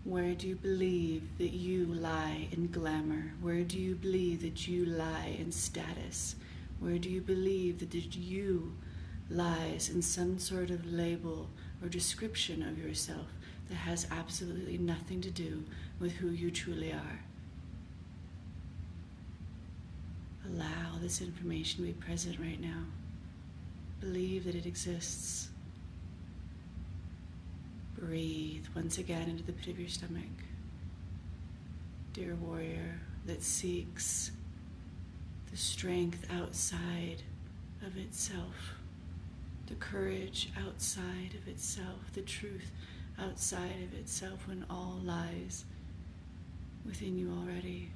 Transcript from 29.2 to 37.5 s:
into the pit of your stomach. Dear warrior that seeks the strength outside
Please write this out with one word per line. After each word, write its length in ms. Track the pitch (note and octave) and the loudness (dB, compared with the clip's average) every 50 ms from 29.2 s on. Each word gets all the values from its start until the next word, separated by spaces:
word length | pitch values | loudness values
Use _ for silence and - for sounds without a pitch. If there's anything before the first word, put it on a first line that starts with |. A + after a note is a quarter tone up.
| E3 E3 | 2 0
into 140 | E3 E3 E3 | 0 0 -2
the 80 | - | -2
pit 160 | F3 - - F#3 | -2 -2 -2 -4
of 120 | F3 F3+ | -4 -4
your 100 | F3 E3+ | -2 -2
stomach. 340 | - - - E3+ E3+ F3 E3+ - - - - - - - - - - - - - - - - - - - - - - - - - - - - - - - - - - - - - - | -2 -4 -2 -2 -2 -2 -2 -4 -6 -8 -6 -6 -6 -6 -6 -8 -8 -6 -6 -8 -6 -6 -6 -6 -6 -6 -6 -6 -6 -6 -6 -8 -8 -8 -8 -8 -8 -6 -6 -6 -6 -6 -6 -6 -4
Dear 220 | - F#3 F3 E3+ | -4 -2 -2 -2
warrior 640 | E3+ E3+ E3 E3 E3 D#3+ D#3+ E3 E3 E3 E3+ E3+ E3+ - - - - - | -2 -2 -2 -2 -2 0 0 0 -2 -2 -2 -4 -4 -4 -4 -6 -4 -2
that 180 | - B2+ - - | -2 -2 0 2
seeks 880 | - - - - F3+ F3 F3 E3+ - - - - - - - - - - - - - - - - - - - - - - - - - - - - - - - - - | 4 4 4 4 4 2 2 0 -2 -2 0 2 4 4 4 2 0 -2 -4 -6 -6 -6 -8 -8 -8 -8 -8 -8 -8 -6 -8 -8 -8 -6 -8 -8 -6 -6 -8 -8 -6
the 60 | - - | -2 0
strength 680 | - - - - - F#3 F3+ F3+ F3 E3+ E3+ F3 F3 - | 0 0 2 2 2 4 6 6 6 4 2 0 -2 -2
outside 920 | F3 F3 F3 - E3+ - - - F3+ E3+ F3 F3 F3 F3 E3+ E3+ E3 E3 - - - - - - | 0 0 0 0 2 2 2 2 2 2 0 0 0 0 0 -2 -2 -4 -6 -6 -8 -8 -8 -8